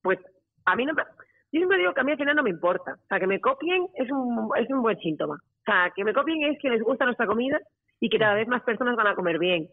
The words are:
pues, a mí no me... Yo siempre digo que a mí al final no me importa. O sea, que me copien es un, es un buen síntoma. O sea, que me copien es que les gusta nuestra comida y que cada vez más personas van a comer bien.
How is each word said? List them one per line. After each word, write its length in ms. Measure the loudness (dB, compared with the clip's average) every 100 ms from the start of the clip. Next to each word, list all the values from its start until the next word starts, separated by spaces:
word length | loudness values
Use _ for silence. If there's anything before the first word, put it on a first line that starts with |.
pues, 200 | 0 -2 -4 _ _ _
a 120 | -2 0
mí 100 | 0
no 80 |
me... 80 | -2
Yo 560 | -6 -12 -20 _ _ 0
siempre 200 | 2 2
digo 140 | 2
que 80 | 0
a 20 |
mí 80 | 0
al 60 | 0
final 180 | 0 2
no 80 |
me 60 | 0
importa. 420 | 0 0 0 -4 -14
O 40 | _
sea, 100 | -2
que 80 | 0
me 140 | 0
copien 480 | 0 0 0 0 -2 -4
es 120 | -4
un, 360 | -2 -2 -2 -2 -2
es 140 | 0
un 100 | 0
buen 160 | 0 0
síntoma. 340 | -2 -4 -4
O 300 | -6 _ _
sea, 280 | 0 2 2
que 100 | 0
me 100 | 0
copien 260 | 0 0 0
es 120 | -2 -2
que 80 | 0
les 120 | 0
gusta 220 | 0 0
nuestra 220 | 0 0 -2
comida 320 | 0 0 -2 -6 _ _ _
y 100 | -2
que 100 | 2
cada 160 | 2
vez 120 | 2 0
más 160 | -2
personas 320 | -2 -2 -2
van 140 | 0 0
a 80 | 0
comer 240 | -2 0
bien. 280 | 0 0 -4